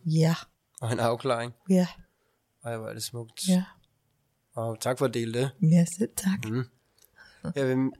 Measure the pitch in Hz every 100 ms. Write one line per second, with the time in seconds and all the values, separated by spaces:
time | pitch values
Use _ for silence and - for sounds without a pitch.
0 | 160 160 160 - - _ _ - 117 117
1 | 117 120 139 117 120 - - 185 180 -
2 | - _ _ _ _ _ 120 113 110 110
3 | - 120 113 - 185 180 185 - _ _
4 | _ _ _ _ _ 117 113 110 123 127
5 | 131 117 113 120 135 - 160 170 165 -
6 | 233 - 190 190 110 120 123 _ _ _
7 | _ _ - - - 143 131 131 131